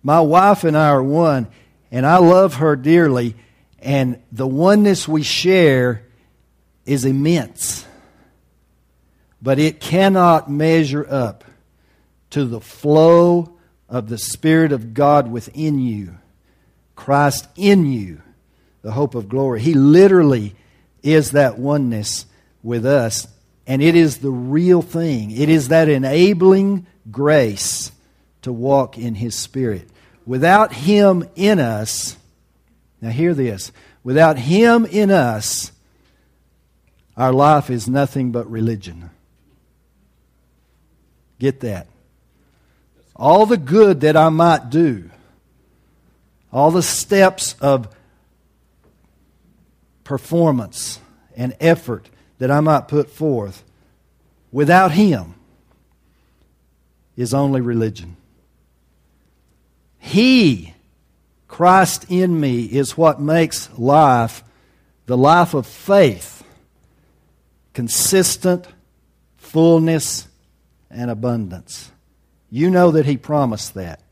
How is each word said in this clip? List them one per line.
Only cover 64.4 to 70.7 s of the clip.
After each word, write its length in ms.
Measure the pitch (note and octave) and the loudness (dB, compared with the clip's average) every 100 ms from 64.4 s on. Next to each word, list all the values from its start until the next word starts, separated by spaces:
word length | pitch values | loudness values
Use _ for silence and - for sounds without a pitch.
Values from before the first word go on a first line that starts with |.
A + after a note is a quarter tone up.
| _ _ _ _ _ _ - | _ _ _ _ _ _ -6
the 100 | B2+ | 0
life 380 | C#3 E3+ E3+ | 4 4 2
of 120 | D3 - | -4 -8
faith, 760 | - - G3 D3+ F2+ - - _ _ _ _ _ _ _ _ _ _ _ _ _ | -16 0 2 2 0 -16 -20 _ _ _ _ _ _ _ _ _ _ _ _ _
consistent, 920 | - A#2 - - F#3+ F3 - F#3 F3+ - _ _ _ _ _ _ _ | -12 -8 -4 0 0 0 -2 -2 -4 -6 _ _ _ _ _ _ _
fullness, 880 | - D#3+ E3 E3 D#3+ D#3+ - - - _ _ _ _ | -6 2 4 4 2 -2 -6 -12 -14 _ _ _ _